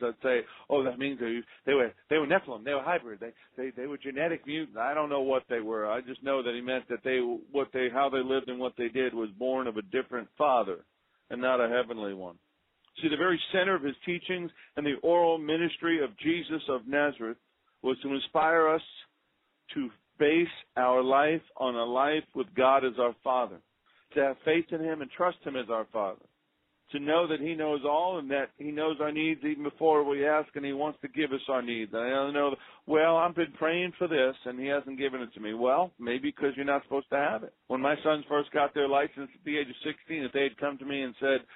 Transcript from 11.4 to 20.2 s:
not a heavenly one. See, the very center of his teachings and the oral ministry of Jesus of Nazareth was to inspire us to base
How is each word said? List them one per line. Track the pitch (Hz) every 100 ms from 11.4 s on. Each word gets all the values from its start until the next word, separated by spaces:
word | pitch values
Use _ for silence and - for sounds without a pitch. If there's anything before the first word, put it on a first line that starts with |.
not | 127 127
a | 117
heavenly | 123 117 113 101
one. | 95 90 85 _ _ _ _ _ -
See, | 160
the | 147
very | 185 165 -
center | 190 190
of | 180
his | 139 131
teachings | 180 175 - 180 170 - - -
and |
the | 143 131
oral | 160 175 170 165
ministry | 151 165 170 - 170 165
of | 127 101
Jesus | 151 170 143 156 -
of | 131 113
Nazareth | 143 147 139 113 117 _ _ _ _
was | 131 131
to | 139
inspire | 139 - 160 156 165 156
us | 160 - - - _ _ _ _ _ -
to | 147 123 - _
base | -